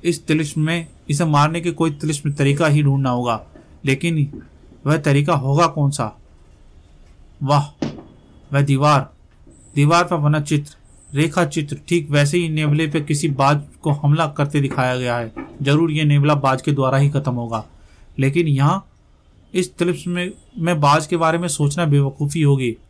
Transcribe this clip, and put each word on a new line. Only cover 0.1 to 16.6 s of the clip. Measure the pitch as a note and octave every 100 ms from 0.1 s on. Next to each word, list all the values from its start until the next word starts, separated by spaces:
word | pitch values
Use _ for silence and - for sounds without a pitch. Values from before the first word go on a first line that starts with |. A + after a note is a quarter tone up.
| E3+ -
तिलिस्म | D#3 D3 D#3
में | D3+ E3+ E3 - -
इसे | D3 E3+
मारने | D3+ D3+ E3
के | E3+
कोई | D#3 E3
तिलिस्म | D3 D3+ D3 D3+
तरीका | C#3+ C#3 C#3+ D#3+
ही | D3
ढूंढना | D3 C#3 C3+
होगा, | B2 B2 A2 - - - - C3+
लेकिन | C3+ E3+ D#3+ C#3+ - - - - - C#3
वह | D#3
तरीका | D3 C#3+ D3
होगा | D#3+ C3+ C#3+ E3
कौन | D3+ C#3
सा? | C#3 A2 - - - - - - - - - - - - -
वाह, | C3+ C#3+ C#3+ - - - - - _ - -
वह | C#3
दीवार, | C#3+ C3+ D3 D3 C#3 _ _ _ - - - -
दीवार | C#3+ E3+
पर | F3 E3+
बना | D3 D3+
चित्र, | D3 D3+ C#3+ - - - _ C#3
रेखा | E3 - E3+
चित्र, | E3 D3 C#3+ -
ठीक | F3 D3
वैसे | C#3+ C#3+ F3
ही | E3+
नेवले | D#3 D3+ D3 D#3+
पे | D#3
किसी | D3 D3 E3
बाज | C3+ C#3 D3 D3 -
को | D#3
हमला | D3 D3 D3+ D#3+
करते | D3 C#3+ D3
दिखाया | C#3 - B2+ B2+
गया | B2 A#2+
है। | A2+ - - -
जरूर | C#3 D3 E3
ये | D3+
नेवला | D#3 C#3+ C#3+ D3
बाज | C3+ C3